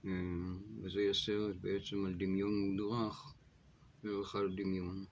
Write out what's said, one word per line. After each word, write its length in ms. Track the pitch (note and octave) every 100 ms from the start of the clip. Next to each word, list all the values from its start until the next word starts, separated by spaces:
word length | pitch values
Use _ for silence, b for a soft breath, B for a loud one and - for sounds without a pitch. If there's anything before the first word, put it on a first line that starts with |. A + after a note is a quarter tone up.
אה, 60 | F#2+ F#2 F2+ F2 F2+ F#2 G#2+ A2
וזה 180 | F#2+ F#2+
יהיה 140 | G2+
סרט 420 | G2 - G#2 G#2 F#2
בעצם 500 | F#2+ G2 G2 G2+ F#2+
על 80 |
דמיון 560 | F2+ F#2+ F#2+ G2+ G#2 G2
מודרך, 640 | G2 G#2 A#2 A2 - - - - - - - - -
ובכלל 520 | G#2+ G2+ G2 G2+ G2 F#2+
דמיון. 480 | G2 F#2 F2+ F#2+ F#2+